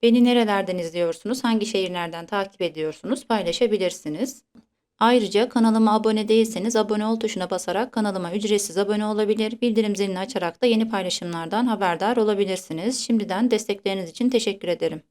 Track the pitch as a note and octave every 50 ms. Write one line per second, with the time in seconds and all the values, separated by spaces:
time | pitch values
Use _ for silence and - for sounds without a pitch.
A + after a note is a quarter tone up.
0 | - A#3 A#3 B3 A#3+ B3 B3 A#3+ A#3 G#3+ G#3 G3 F#3+ - F#3 F3+ E3+ E3 D#3+ F3
1 | F3 E3+ E3 - - G3+ A#3+ B3+ - A#3+ A3+ A3 G#3 A3 - G3 F#3+ F3+ F3+ F3
2 | E3+ E3 E3 E3 E3+ - - G3+ G3 G3 _ _ F#3 E3+ D3+ D#3 D#3 D#3 D3+ -
3 | - - A#3+ - - _ A3+ G#3+ F#3 E3+ E3+ - A#3+ A#3 G#3 G3+ F#3+ F3+ F3+ -
4 | - D3+ D3+ D#3+ A#3 C4 - - _ _ _ - _ _ _ _ _ _ _ _
5 | G#3+ A#3 B3 B3 G#3+ F#3+ - G3+ A3+ A#3+ - B3 A3+ A3+ A3 A3+ A3 A3 G#3 G#3+
6 | G#3+ A3 A3 G#3+ G#3+ G#3 A3 A3+ A3+ A3 A3 F3+ F#3 A3+ A3+ A3 G#3+ G#3+ A3 G#3+
7 | G#3+ G#3+ A3+ A3+ A3+ A3 - F#3+ F#3 F3+ F#3+ F3+ - - F3 F#3+ A#3 B3+ - A#3+
8 | G#3+ G#3 F#3+ F#3+ F3 E3+ E3+ G#3+ G#3 G#3+ G#3 G#3 G3+ - D#3+ F3+ G3+ G3 G#3+ G#3
9 | G#3+ G#3+ G#3+ G#3 G#3+ G3+ G#3+ G#3+ A3 G#3+ A3+ A3+ - A#3+ A3 G#3+ A3 G#3+ G3+ F#3
10 | G3+ G3 F#3+ F#3 F#3+ F#3+ - G3 F3+ E3+ E3+ _ - B3 A3+ A3 A3 A3 A3 G3
11 | F#3 F#3 F3 - - F3 E3+ E3 E3 E3 F3+ G#3+ A#3+ B3+ A3+ G#3 G3 F3+ F3 E3
12 | F#3+ G#3 B3 B3+ A3 G#3+ G#3+ G3 G3+ F#3+ F#3+ F3+ - - D#3+ D#3+ F3 A3 B3+ -
13 | - - A#3+ A3+ G#3 A3 F#3+ F#3+ A3+ B3 A#3+ G#3+ G#3+ - G3+ G3+ _ G3+ G3 G3
14 | F#3 E3 E3 - A#3+ B3+ B3+ A#3 A3 G#3+ G3 G3 - F3 F3 - - E3 D#3+ D#3
15 | - _